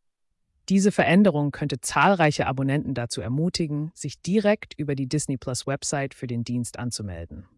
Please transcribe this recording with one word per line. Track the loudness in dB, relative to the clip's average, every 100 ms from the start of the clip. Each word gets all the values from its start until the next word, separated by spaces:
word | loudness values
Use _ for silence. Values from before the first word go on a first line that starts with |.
| _ _ _ _ _ _ 0
Diese | 4 4
Veränderung | 4 4 6 6 4 0
könnte | -2 -4 -4
zahlreiche | -2 4 4 6 4 2 -2
Abonnenten | 0 0 0 -2
dazu | -4 -4 -6
ermutigen, | -4 -2 -2 -2 -4 -4 -6
sich | -8 -12 -8
direkt | -2 2 2 2 -2 -8
über | -4 -2
die | 0
Disney | -2 -2 -4
Plus | -4 -6 -4
Website | -4 -4 -4 -4
für | -6 -6
den | -4
Dienst | -2 -4 -4 -6
anzumelden. | -6 -6 -8 -8 -12 -14 -18